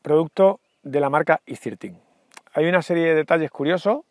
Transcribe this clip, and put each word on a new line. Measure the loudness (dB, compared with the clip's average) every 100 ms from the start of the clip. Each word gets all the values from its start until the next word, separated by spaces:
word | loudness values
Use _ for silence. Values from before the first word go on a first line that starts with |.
producto | 2 0 0 2 2 2 _ _
de | -6 -2
la | 0
marca | 0 0 -2 -2
E |
thirteen. | -12 -12 -12 -16 -18 _ _ _ -20 _
Hay | -2 0
una | 0
serie | 0 0 2
de |
detalles | 0 0 -2 -2
curiosos | -4 -2 0 -2 -4 _